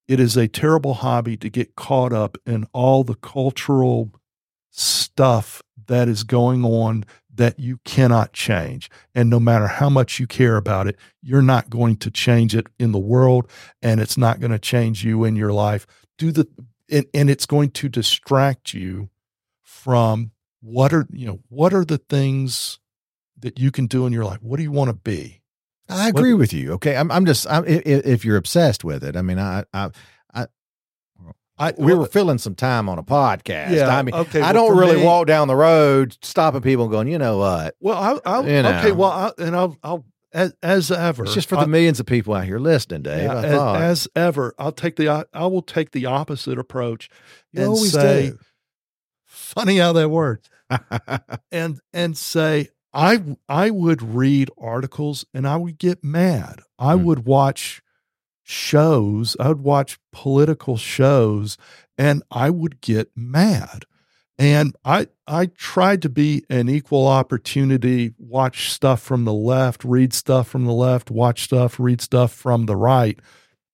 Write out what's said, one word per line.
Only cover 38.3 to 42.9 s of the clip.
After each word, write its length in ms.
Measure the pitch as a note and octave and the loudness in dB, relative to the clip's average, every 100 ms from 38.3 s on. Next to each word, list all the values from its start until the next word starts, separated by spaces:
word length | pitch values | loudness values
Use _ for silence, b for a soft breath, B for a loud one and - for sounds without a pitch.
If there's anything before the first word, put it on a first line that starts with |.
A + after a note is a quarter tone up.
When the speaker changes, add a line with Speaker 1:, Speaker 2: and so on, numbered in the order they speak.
| A3+ D3 | -4 0
Speaker 2:
You 120 | D3 | 2
Speaker 1:
okay, 320 | - F2 A3 | 2 2 0
Speaker 2:
know. 60 | F3+ | 2
Speaker 1:
well, 140 | F#3+ | 0
I, 200 | F3+ G3+ - | 0 -6 -6
and 140 | E3 F3 | -4 -2
I'll, 220 | F#3 C#3+ | -2 -4
I'll, 240 | D3 E3+ B2 _ _ | -10 -10 -12 _ _
as, 200 | D#3+ F3+ - | -4 -4 -4
as 300 | E3+ F#3+ D3+ | 0 0 0
ever, 320 | F3 E3+ C3 | -2 -2 -2
Speaker 2:
It's 100 | A2+ | -4
just 140 | G#3 - | -4 -2
for 80 | E3 | -2
Speaker 1:
I 40 | |
Speaker 2:
the 60 | D3 | 2
millions 340 | D#3+ E3 C3 | 4 2 2
of 60 | B2 | 0
people 260 | B2 G2+ | -2 0
out 100 | G2+ | -4
here 160 | F#2 G#2 | -4 -4
listening, 440 | D3 D#3 - | 0 0 -2